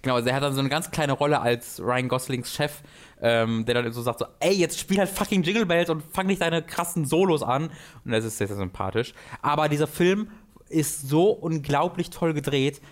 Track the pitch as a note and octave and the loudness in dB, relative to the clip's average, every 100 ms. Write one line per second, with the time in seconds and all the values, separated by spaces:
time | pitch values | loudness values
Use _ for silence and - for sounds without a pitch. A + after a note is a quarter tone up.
0 | C3 B2 A#2+ C3 C#3+ C3+ C3+ D3 F3 - | -2 0 0 0 0 0 0 -2 -4 -2
1 | D3 C3+ D3 D3 A#2+ A#2+ - - G2 B2+ | 0 0 2 2 2 0 -2 -8 -2 0
2 | B2+ B2+ - B2+ A#2+ - D3 - - - | 0 -2 -2 -6 -6 -4 -4 -4 -20 -20
3 | - - A#2 A#2 A2+ A2+ A2 A#2+ A#2 A#2 | -20 -2 2 2 2 0 0 0 0 -2
4 | A#2+ A2+ - - E3 G3 E3+ - - G3 | -4 -4 -6 -2 0 2 2 -2 -2 0
5 | F#3+ - G3 G3 D#3+ G#3 G3+ E3+ E3+ D#3 | 2 -2 0 2 2 2 2 2 2 -2
6 | D#3 - F#3+ G3 E3 E3 D#3+ - E3+ - | -4 -2 0 0 2 0 -2 -4 -4 -2
7 | C#3 D#3 F#3+ D#3 - C3 D#3+ - - - | 2 4 4 2 2 0 -2 -8 -20 -14
8 | - A2+ A2+ - G2+ G2+ F#2 - G2 A2 | -2 0 0 -2 -4 -2 -6 -4 -2 -2
9 | B2 - - - C#3+ D3 D3+ D3 D3+ - | -2 -6 -18 -6 -2 2 2 2 0 2
10 | F3+ G3+ G#3+ - - - - D#3+ D3 - | 2 2 -2 -10 -20 -20 -4 -2 -2 -4
11 | C3+ D3+ G3 - E3 D#3+ C#3 C#3+ F3 F3+ | 0 4 4 2 -2 -4 0 0 0 -2
12 | F3 - E3+ D3+ C#3 C#3+ C3+ C#3+ - | -8 -2 -2 0 0 0 0 -2 -12